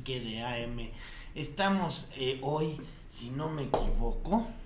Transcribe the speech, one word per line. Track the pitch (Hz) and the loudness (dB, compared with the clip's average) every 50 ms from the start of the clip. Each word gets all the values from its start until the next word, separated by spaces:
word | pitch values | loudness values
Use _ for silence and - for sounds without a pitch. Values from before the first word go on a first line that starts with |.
| - | -4
Q | 135 131 123 113 | -4 -4 -2 -2
de | 110 107 113 | -4 -4 -4
A | 120 123 120 117 | -2 -2 -2 -2
M. | 117 120 120 117 113 110 - - - - - - - - - | -2 -4 -4 -4 -4 -6 -8 -10 -10 -12 -12 -12 -12 -8 -6
Estamos, | 156 143 139 - - 196 196 196 190 175 151 139 - - - - | -6 -6 -4 0 2 4 4 6 4 4 2 0 -2 -6 -8 -4
eh, | 139 131 131 131 131 | -2 0 0 0 0
hoy, | 135 143 151 156 160 156 143 131 127 - - - - - | 0 0 2 2 2 0 0 -4 -8 -10 -12 -14 -14 -14
si | - - 120 123 | -10 -8 -6 -4
no | 131 143 156 160 | -2 -2 -2 -2
me | 156 147 135 | -2 -2 2
equivoco | - - - - - 107 107 117 113 110 - - 165 196 233 226 - - - - | 2 4 4 6 6 6 6 4 4 2 0 2 4 4 4 4 2 -4 -10 -12